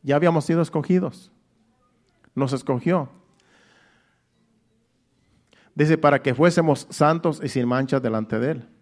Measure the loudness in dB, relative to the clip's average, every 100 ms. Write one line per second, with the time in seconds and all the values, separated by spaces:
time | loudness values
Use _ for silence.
0 | 0 2 2 2 0 -2 0 -4 0 0
1 | 0 -10 -20 _ _ _ _ _ _ _
2 | _ _ _ -4 -4 -4 -4 -2 0 -2
3 | -4 -14 _ _ _ _ _ _ _ _
4 | _ _ _ _ _ _ _ _ _ _
5 | _ _ _ _ _ _ _ -2 2 4
6 | 4 4 0 2 2 2 0 0 -4 0
7 | 0 2 -2 -4 -6 -4 -2 -2 -2 -2
8 | -2 -4 -4 -4 -4 -6 -12 _